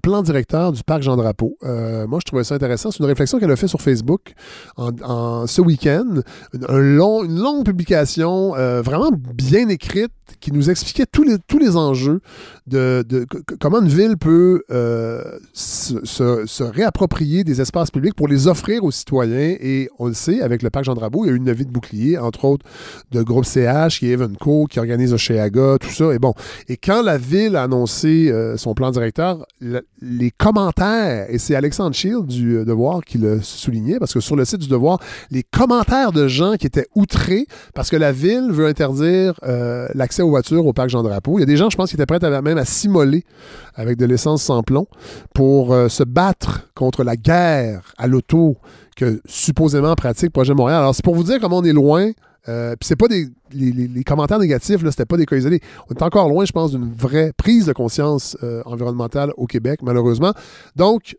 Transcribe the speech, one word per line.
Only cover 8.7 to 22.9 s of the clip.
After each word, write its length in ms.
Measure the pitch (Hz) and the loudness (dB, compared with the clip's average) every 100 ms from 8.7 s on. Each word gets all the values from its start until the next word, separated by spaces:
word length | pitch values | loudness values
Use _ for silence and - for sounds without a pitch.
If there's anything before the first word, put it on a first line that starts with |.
| 123 | 0
vraiment 300 | 120 151 311 180 123 | -2 0 0 0 -4
bien 360 | 120 131 196 233 | -6 0 2 2
écrite, 420 | 185 - 190 233 - _ - - | -2 -4 -4 -4 -8 _ -12 -4
qui 60 | |
nous 180 | 143 143 | 0 2
expliquait 380 | 180 - - 254 | 0 -2 -4 0
tous 120 | - | 2
les, 140 | 302 208 - | 2 2 0
tous 100 | 294 | 2
les 180 | 262 170 | 4 4
enjeux 460 | 151 131 135 175 - - - - - | 0 0 0 -2 -6 -20 -20 -20 -4
de, 360 | 135 127 127 113 | 0 0 0 0
de, 120 | 127 | -4
c-, 180 | 120 - - | -4 -10 -12
c-, 60 | - | -4
comment 220 | 147 220 | 0 2
une 60 | 185 | 4
ville 280 | 151 220 190 | 4 4 2
peut, 460 | 156 165 180 180 - | 4 6 6 4 0
euh, 540 | 123 117 117 113 117 - - - | -2 0 -2 -4 -8 -10 -16 -18
se, 520 | - - - - 117 - | -12 -10 -8 -6 -6 -6
se, 400 | - 123 120 110 | -2 0 0 -4
se 180 | - | -6
réapproprier 800 | 120 123 214 - 180 - 147 170 | -6 -2 -2 0 -2 -2 0 0
des 180 | 170 131 | 0 0
espaces 280 | 131 175 165 | -2 -2 -2
publics 240 | 143 147 | 0 -2
pour 140 | - 147 | 0 0
les 180 | 139 147 | 4 4
offrir 360 | 165 - 233 | 2 -2 -2
aux 80 | 180 | -2
citoyens. 640 | - - 135 117 123 151 185 | -4 -4 0 0 0 -2 -2
Et 300 | 131 135 131 - | -2 -2 -4 -6
on 80 | 120 | -6
le 80 | |
sait, 280 | 113 - 220 | -4 -2 0
avec 180 | 127 120 | 0 -2
le 80 | 117 | -2
parc 160 | 139 135 | -4 -4
Jean 80 | |
Drapeau, 320 | 120 110 147 208 | -4 -4 -2 0
il 40 | |
y 20 | |
a 20 | |
eu 40 | 127 | 0
une 100 | 127 | 0
levée 180 | 117 135 | -2 -2
de 60 | |
boucliers, 480 | 120 - 104 127 170 | -4 -6 -2 0 0
entre 260 | 120 - 135 | -2 -2 0
autres, 180 | 143 - - - | 0 -4 -20 -20